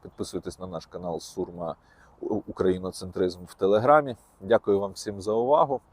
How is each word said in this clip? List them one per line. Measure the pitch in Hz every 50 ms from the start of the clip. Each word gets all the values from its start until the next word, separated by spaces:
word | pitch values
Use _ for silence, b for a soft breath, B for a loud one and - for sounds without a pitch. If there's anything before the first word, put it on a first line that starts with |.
підписуйтесь | _ 92 _ - 104 - - 92 - 92 87 -
на | 90 92
наш | 87 82 -
канал | _ - 90 90 90 82 82
Сурма | - - - 95 90 85 87 85 85 80 73 _ b b b b b b b b
У-, | - - 104 104 - -
Україноцентризм | 107 - 98 95 92 92 92 92 87 - 95 92 90 95 92 90 87 90 90
в | - -
Телеграмі. | _ 98 95 101 107 113 135 147 151 147 135 120 - _ _ _ _
Дякую | 98 98 113 107 _ - 101 98
вам | 101 98
всім | 95 - - - 101 98
за | 90 104 107
увагу | 113 120 127 147 160 165 139 170 165 _ _